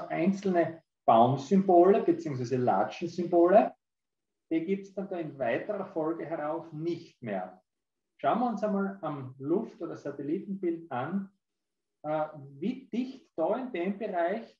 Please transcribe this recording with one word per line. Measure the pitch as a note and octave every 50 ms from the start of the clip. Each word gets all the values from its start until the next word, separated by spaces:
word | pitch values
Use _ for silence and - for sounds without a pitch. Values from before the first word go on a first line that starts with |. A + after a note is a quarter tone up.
| - -
einzelne | D#3 D#3 E3 G3 F#3+ - - F#3+ F3+ E3+ D#3+ D#3+ - - - _ _ _ _
Baumsymbole | - A#2 A2+ A#2+ B2+ C3+ C3+ - - G3 F#3+ - F#3 F3+ E3+ F3 F#3+ G#3 A3+ -
beziehungsweise | F3+ E3 - - D#3 C3+ B2+ B2 A2 C3
Latschensymbole. | B2 B2 A2 G2 F#2+ G#2+ - - - F3+ E3 - F#3 E3+ D#3+ F3 E3+ E3+ F3+ F#3+ A3+ - - - _ _ _ _ _ _ _ _ _ _ _ _ _ _ -
Die | E3 D#3+ E3
gibt's | F3 G3 G3 - - -
dann | G3+ F#3+ -
da | F#3+ F3
in | D#3+ D3 C3+ C3+
weiterer | B2+ A2+ B2 D#3 - - G#3 G3 F#3
Folge | - - E3 D3+ D#3+ E3 - -
herauf | C#3+ E3 D3+ D3+ D3+ D#3+ E3 D#3+ -
nicht | D3+ D3+ D#3+ F3 E3+ - - - _ _
mehr. | A#2+ A2 G2+ F#2 F#2 F#2+ - - _ _ _ _ _ _ _ _ _ _ _ _
Schauen | - C#3 E3+ A3
wir | B3 A#3+
uns | G#3+ G3 G#3+
einmal | G3+ G3 G3 G3 F#3+ - -
am | E3 D3+ D3 C#3 B2+ B2 - C3+
Luft- | C3+ D3 F3 G#3+ A#3 - - -
oder | F3 - -
Satellitenbild | - - D3 - - C#3 C#3+ E3 G3 G3 G#3 F#3+ - - E3+ E3 E3 - -
an, | B2 A#2+ C3 D#3 F#3+ G3+ G3 - _ _ _ _ _ _ _ _ _ _ _ _ _ _ -
äh, | D3+ D#3 D#3 D#3 D#3 - D3 C3+ C#3 C#3 C#3
wie | E3 A3+ C4 - - -
dicht | - A#3+ C4 - - - - _ _ -
da | D#3+ F3 G#3+ B3+
in | B3+ A3+
dem | - F3 F3 G3 G3+ -
Bereich, | A3+ G3 F#3 F3 E3+ F3 G3+ A#3 A3+ - -